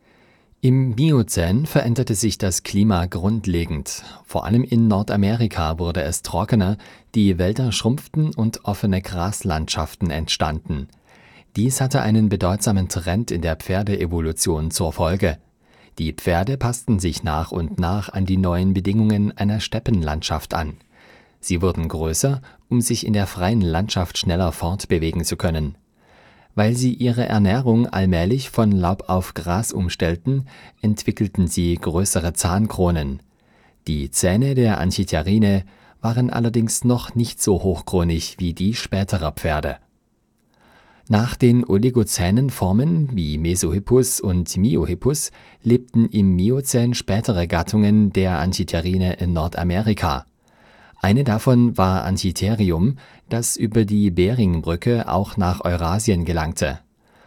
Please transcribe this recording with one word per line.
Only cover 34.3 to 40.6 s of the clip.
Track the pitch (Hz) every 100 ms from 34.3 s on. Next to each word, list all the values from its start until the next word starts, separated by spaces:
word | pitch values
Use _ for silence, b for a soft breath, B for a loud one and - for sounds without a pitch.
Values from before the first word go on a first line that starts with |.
| 101 139 131
der | 117 101
Anchitharine | 90 92 92 85 80 110 104 98 - B B B
waren | 113 117 123
allerdings | - 117 117 113 - 123
noch | 120 -
nicht | 120 117 -
so | - 87
hochkronig | 98 82 - 92 85 82 - -
wie | 87
die | 80 92
späterer | 120 - 98 98 95 78
Pferde. | - - 76 73 - _ _ _ _ _ _ _ b